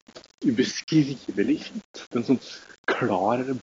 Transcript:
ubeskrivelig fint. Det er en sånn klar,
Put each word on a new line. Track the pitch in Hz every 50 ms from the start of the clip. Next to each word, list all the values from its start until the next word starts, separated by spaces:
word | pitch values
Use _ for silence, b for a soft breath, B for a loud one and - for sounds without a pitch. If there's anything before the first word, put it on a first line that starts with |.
| _ - - - - - _ _
ubeskrivelig | - - 117 - 127 208 - - - - 160 156 143 135 143 120 - - 95 98 101 113 - - -
fint. | - - 220 - _ -
Det | - - - -
er | 120
en | 117 -
sånn | 135 110 B B B B B B B - _
klar, | - - - 131 110 101 90 92 104 120 123 127 135 135 120